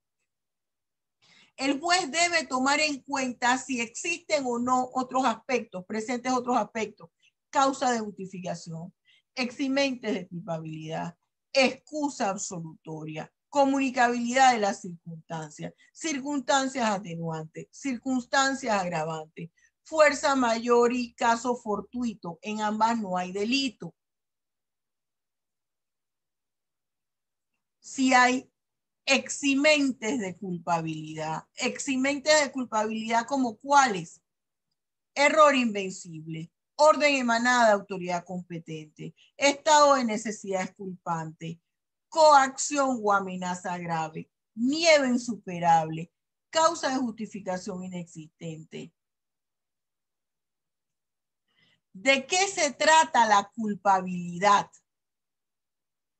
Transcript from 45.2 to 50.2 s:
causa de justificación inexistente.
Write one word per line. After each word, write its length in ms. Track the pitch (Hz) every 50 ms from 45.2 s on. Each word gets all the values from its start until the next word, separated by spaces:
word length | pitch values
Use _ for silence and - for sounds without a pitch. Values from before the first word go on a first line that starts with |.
| - 240 214 - - 190 180 175 170 170 165 165 160 160 160 160 170 - _ _ _ _ _ _ _ _
causa 380 | - 320 320 330 339 320 - 277
de 60 | 262
justificación 880 | 262 254 233 208 - 214 202 - 196 190 190 185 185 - 208 185 180 185
inexistente. 1080 | 185 185 175 170 - - 165 156 160 _ - 170 165 156 156 156 - - 156 156 170 _ _ _ _ _ _ _ _ _ _ _ _ _ _ _ _ _ _ _ _ _ _ _ _ _ _